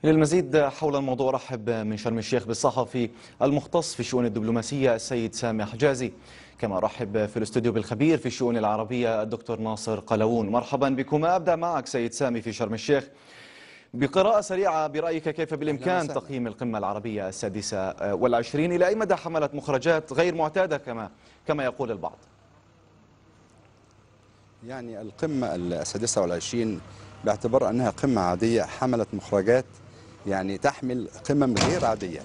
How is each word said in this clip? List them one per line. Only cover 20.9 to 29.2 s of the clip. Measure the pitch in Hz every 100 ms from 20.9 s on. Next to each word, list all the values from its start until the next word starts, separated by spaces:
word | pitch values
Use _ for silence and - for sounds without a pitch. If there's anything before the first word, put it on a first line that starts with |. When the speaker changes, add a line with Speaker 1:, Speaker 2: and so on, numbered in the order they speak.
| 113 104 - - - -
Speaker 1:
كما | 151
يقول | 131 - 127
البعض؟ | 104 82 - - _ _ _ _ _ _ _ _ _ _ _ _ - - _ _ _ _ _ _ _ _ _ 113
Speaker 2:
يعني | 131 120 110
القمة | 107 - 160 143 117 87
السادسة | 87 85 76 98 117 -
والعشرين | 90 87 - 117 113 98 - - - - -
باعتبار | 104 117 127 113
أنها | 117 123
قمة | - 139 117
عادية | 90 90 117 117
حملت | 90 - 131 120 104
مخرجات | 101